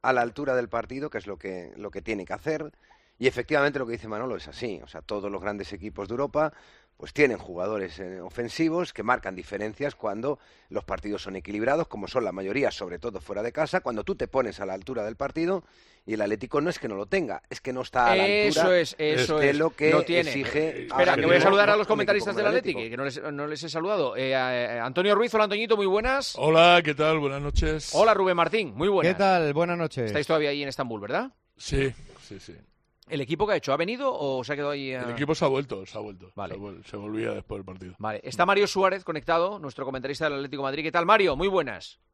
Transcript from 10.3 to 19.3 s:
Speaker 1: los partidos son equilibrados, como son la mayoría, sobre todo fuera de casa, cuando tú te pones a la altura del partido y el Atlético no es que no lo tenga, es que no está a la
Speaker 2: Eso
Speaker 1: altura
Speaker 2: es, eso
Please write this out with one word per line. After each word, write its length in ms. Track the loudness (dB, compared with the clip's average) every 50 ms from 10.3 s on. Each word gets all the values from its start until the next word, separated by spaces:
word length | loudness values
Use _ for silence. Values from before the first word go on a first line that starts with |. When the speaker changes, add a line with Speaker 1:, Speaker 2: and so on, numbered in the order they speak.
| -4 -6 _ _ _ _ _ _
Speaker 1:
los 160 | -8 -8 -6
partidos 380 | -4 -8 -6 -4 -6 -6 -6
son 120 | -8 -10 -10
equilibrados, 540 | -10 -8 -6 -4 -2 0 0 2 0 -2 -4
como 180 | -6 -10 -10
son 180 | -4 -2 -2 -2
la 60 | -2
mayoría, 380 | -4 -6 -6 -4 -2 0 -2 -2
sobre 280 | -2 -4 -10 -10 -10 -8
todo 200 | -8 -8 -8 -8
fuera 220 | -10 -8 -6 -4
de 100 | -4 -4
casa, 280 | -2 -4 -4 0 -2 -2
cuando 240 | -2 -2 -6 -4 -4
tú 100 | -6 -4
te 140 | -4 -6 -2
pones 320 | 0 0 0 0 -4 -6
a 60 | -8
la 80 | -6 -6
altura 280 | -8 -8 -8 -6 -4 -4
del 120 | -6 -6
partido 480 | -6 -8 -6 -4 -2 -2 -2 -2 -4 -6 _ _ _ _ _ _ _ _
y 80 | -6 -2
el 60 | -2
Atlético 380 | 0 0 0 -2 -4 -2 -2 0
no 100 | 0 0
es 80 | -4 -4
que 80 | -8 -8
no 60 | -6
lo 100 | -8 -4
tenga, 360 | -2 -2 -2 -2 -2 -6 -10 _ _
es 100 | -16 -10
que 120 | -8 -8
no 100 | -6 -6
está 240 | -8 -2 2 4 4 6
a 40 | 6
la 100 | 4 4
Speaker 2:
Eso 340 | 4 4 4 2 4 4 4
Speaker 1:
altura 180 | 4 6 6 4
Speaker 2:
es, 140 | 4 2 -2 -2
eso 400 | 0 2 2 2 2 2